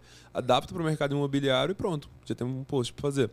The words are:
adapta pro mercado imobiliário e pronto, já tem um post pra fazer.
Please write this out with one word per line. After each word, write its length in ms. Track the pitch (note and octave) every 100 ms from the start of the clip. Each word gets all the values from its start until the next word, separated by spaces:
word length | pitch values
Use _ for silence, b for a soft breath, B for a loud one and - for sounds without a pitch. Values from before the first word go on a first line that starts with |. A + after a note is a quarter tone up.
| B B B
adapta 400 | - B2+ B2 -
pro 100 | F#3
mercado 320 | D#3+ D3+ C#3+ C#3+
imobiliário 560 | C#3+ C#3 C3+ B2+ D3
e 20 | G3
pronto, 340 | G3+ D3+ - - -
já 100 | A#2+
tem 100 | B2
um 160 | C3
post 300 | C3+ C#3 A#2
pra 80 | -
fazer. 280 | C#3+ C#3 G#2+